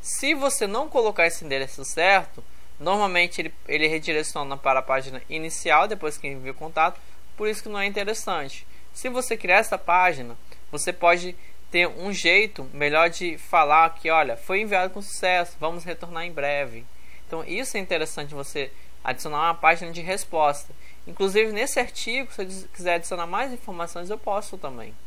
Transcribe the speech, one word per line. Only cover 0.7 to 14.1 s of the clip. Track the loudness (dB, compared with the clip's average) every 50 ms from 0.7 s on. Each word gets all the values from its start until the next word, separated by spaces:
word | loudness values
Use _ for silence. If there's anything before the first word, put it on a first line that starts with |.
| 0 0 0 2
colocar | 2 2 2 2 4 4 4 4
esse | 4 0 -4
endereço | -2 -2 -2 -2 -2 -4 -6 -4
certo, | -4 0 2 6 6 6 6 4 2 -6 -6 -6 -6 -6 -6 -6 -6 -6 -2
normalmente | 0 2 2 4 4 4 4 2 2 2 0 -4
ele, | -4 -4 -4 -6 -4 -2
ele | 0 2 2 2
redireciona | 2 0 0 0 0 0 0 -2 -4 -4 -4 -4 -4
para | 0 2 4 4 4
a | 2
página | 2 0 0 0 -2 -6 -6 -6 -6
inicial, | -4 -4 -4 -4 -4 -4 2 4 6 6 6 4
depois | 0 -4 -4 -4 -4 -4
que | -6 -6
envia | -6 -6 -6 -6
o | -6
contato, | -6 -6 -4 0 2 2 2 2 -2 -8 -8 -8 -6 -6 -6 -4
por | -2 -2 -2
isso | -2 -2
que | -4 -6
não | -4 -2
é | -2
interessante. | -2 -2 -2 -4 -2 -4 -4 -2 -2 -2 -2 -2 -4 -6 -6 -6 -6 -6 -6 -6 -6 -6
Se | -6 -6 -4
você | -2 -2 -2 -2 -2
criar | -2 4 6 6 6
essa | 6 4 0 -2
página, | 2 4 4 6 6 4 4 0 -4 -6 -6 -6 -6 -6 -6 -6 -6 -6
você | -4 -2 -2 -2 -2
pode | 4 6 6 6 6 2 -4 -6 -6 -6 -6 -6 -6 -6 -2
ter | 2 2 2 2
um | 0 -4 -4 -4 -2
jeito | 2 4 6 6 6 4 2 -2 -6 -6 -6 -4
melhor | -2 0 2 6 6 4 4
de | 4 0 -4 -4 -4 -4
falar | -4 2 6 6 6 8 8 8 6 6 4
que, | -2 0
olha, | 2